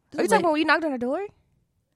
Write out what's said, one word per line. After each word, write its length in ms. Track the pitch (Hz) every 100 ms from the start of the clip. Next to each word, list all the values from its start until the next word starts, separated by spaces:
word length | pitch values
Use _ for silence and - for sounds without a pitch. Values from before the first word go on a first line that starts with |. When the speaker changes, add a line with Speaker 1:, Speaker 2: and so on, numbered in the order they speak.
| _
Speaker 1:
This 80 | 294
Speaker 2:
are 40 |
you 0 |
Speaker 1:
was 40 | 370
Speaker 2:
talking 20 |
Speaker 1:
like 100 | 427
Speaker 2:
about 120 | 339
when 80 | 302
you 60 | 320
knocked 180 | 311
on 80 | 320
the 60 | 254
door? 260 | 240 320 415 _ _ _ _ _ _